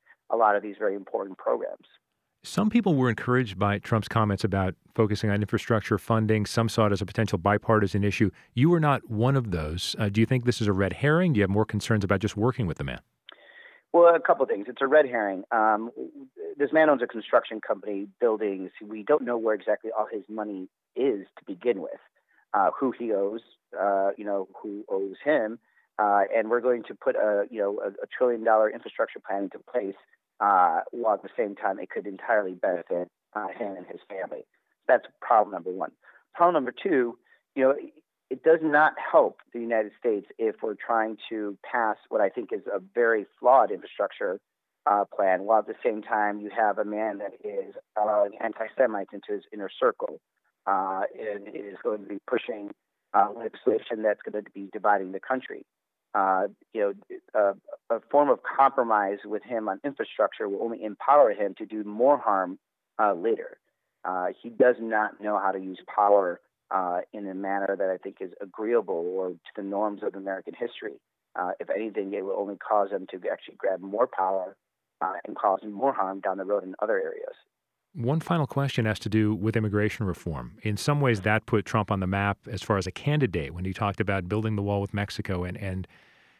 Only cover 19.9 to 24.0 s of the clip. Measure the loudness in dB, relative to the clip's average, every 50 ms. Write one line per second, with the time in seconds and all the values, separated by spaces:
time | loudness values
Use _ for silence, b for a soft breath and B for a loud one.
19.9 | -4 -4 -4 -4 -6 -10 -10 -8 -8 -8 -6 -6 -8 -8 -10 -12 _ _ _ _
20.9 | _ -2 0 0 0 -2 -6 -12 _ -20 -16 -16 -14 -4 -2 -2 -2 -2 -4 -10
21.9 | -12 -14 -18 _ _ _ _ _ _ _ _ _ 0 2 2 2 2 2 -2 -2
22.9 | -2 -4 -4 -2 0 0 0 -2 -2 -6 -10 _ _ _ _ _ -6 -2 0 2
23.9 | 2 2